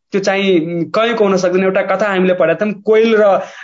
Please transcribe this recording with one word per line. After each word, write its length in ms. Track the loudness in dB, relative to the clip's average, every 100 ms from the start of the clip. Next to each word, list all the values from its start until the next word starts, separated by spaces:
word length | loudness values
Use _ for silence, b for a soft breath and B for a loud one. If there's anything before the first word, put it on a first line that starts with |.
| _
त्यो 80 | -4
चाहिँ, 400 | -2 -2 2 0
उम्, 300 | 0 -4 -4
कहीँको 340 | -2 -2 0
हुन 120 | 0 2
सक्दैन। 280 | 0 0
एउटा 180 | 0 -2
कथा 260 | -2 -2 -2
हामीले 260 | 0 0
पढेका 320 | 2 0 0 -4
थियौँ, 160 | -6
कोइल 340 | 0 2 2 2
र 180 | 2 2 B B